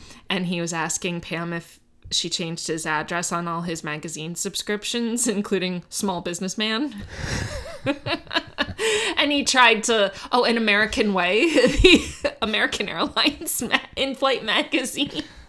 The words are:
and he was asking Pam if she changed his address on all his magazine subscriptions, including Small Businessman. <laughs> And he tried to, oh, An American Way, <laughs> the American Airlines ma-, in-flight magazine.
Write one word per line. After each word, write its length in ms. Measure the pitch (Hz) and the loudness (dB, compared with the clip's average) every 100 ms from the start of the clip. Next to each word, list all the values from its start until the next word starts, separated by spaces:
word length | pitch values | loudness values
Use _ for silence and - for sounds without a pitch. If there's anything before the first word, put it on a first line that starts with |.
| - - - | -12 -12 -4
and 160 | 190 180 | -2 0
he 160 | 175 | -2
was 100 | 170 | -2
asking 480 | 165 160 - 185 175 | -2 -2 -2 -4 -6
Pam 300 | - 165 170 | -6 -6 -4
if 280 | 170 - - _ _ - | -6 -8 -18 _ _ -4
she 180 | - 170 | -2 0
changed 380 | - 170 165 - | -4 -4 -4 -4
his 180 | 160 165 | -4 -2
address 460 | 151 151 175 170 | -2 -2 -4 -2
on 140 | 170 170 | -2 -2
all 140 | 170 | -4
his 220 | 175 160 | -4 -6
magazine 520 | 160 151 165 156 156 175 | -6 -8 -8 -8 -8 -6
subscriptions, 920 | 196 - - 208 - 233 233 240 240 | -6 -4 -4 -4 -2 -2 -2 0 0
including 560 | 196 208 190 185 180 - | 0 0 -2 0 -4 -6
Small 320 | - 202 175 | -4 -2 -2
Businessman. 720 | 175 170 185 - 214 220 285 202 - - - - - 554 - - 262 | -4 -4 -4 -2 -2 -2 -4 -6 -12 -8 -6 -6 -6 -8 -10 -6 -4
<laughs> 0 | 294 - 330 - - 330 - - - 440 427 440 - | -4 -4 -6 -4 -4 -4 -6 -6 -2 0 0 0 0
And 140 | 285 | 2
he 120 | 285 | 2
tried 400 | - 262 233 226 | 2 6 6 6
to, 280 | 220 226 196 - - | 4 2 2 -2 0
oh, 140 | 247 247 | 2 4
An 120 | 233 | 4
American 560 | 220 202 214 269 214 | 4 4 2 2 2
Way, 400 | 185 175 208 330 | 2 4 4 4
<laughs> 0 | |
the 800 | 294 233 - 370 330 - - 285 - | 6 4 6 8 8 6 -4 -6 -2
American 480 | 220 214 262 - 196 | -2 0 0 -2 -4
Airlines 720 | 165 285 - 285 285 330 - | -2 0 2 0 0 -2 -2
ma-, 160 | 233 - - - | 0 -2 -2 -4
in-flight 480 | 269 254 269 247 | -4 0 0 0
magazine. 800 | 214 208 302 269 254 - 277 - - - | 0 0 0 -2 -2 -2 -4 -4 -10 -16